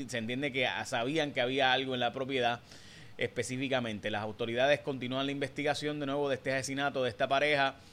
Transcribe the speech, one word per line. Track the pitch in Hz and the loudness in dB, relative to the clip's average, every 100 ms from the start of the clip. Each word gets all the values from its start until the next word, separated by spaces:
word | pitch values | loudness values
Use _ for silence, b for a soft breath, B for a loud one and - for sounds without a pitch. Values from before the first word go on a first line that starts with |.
| 127 | -6
se | 117 | -4
entiende | 113 127 143 | -2 -2 -2
que, | 127 120 | 0 0
ah, | 95 | 0
sabían | 110 123 123 156 147 | -2 -2 0 0 0
que | 135 | 0
había | 123 135 131 | 0 4 4
algo | 131 131 | 4 2
en | 127 | 0
la | 120 | 0
propiedad | 131 131 131 120 120 B B B B B - | 0 -2 2 2 0 B B B B B -4
específicamente. | 117 - 120 127 135 131 117 104 107 | -2 -2 -4 -4 0 0 0 -4 -2
Las | 107 | -2
autoridades | 107 104 117 117 139 143 | -4 -4 -2 2 4 4
continúan | 147 131 123 131 | 2 -4 -2 -2
la | 139 | -2
investigación | 139 131 147 147 139 147 147 | -2 -4 -2 0 0 -2 -4
de | |
nuevo | 139 143 139 | -2 0 0
de | |
este | 127 135 | 0 0
asesinato | 135 131 135 143 139 | -2 -2 -2 0 0
de | 123 | 0
esta | 113 135 | 0 2
pareja, | 139 147 143 135 - B | 4 4 4 2 0 B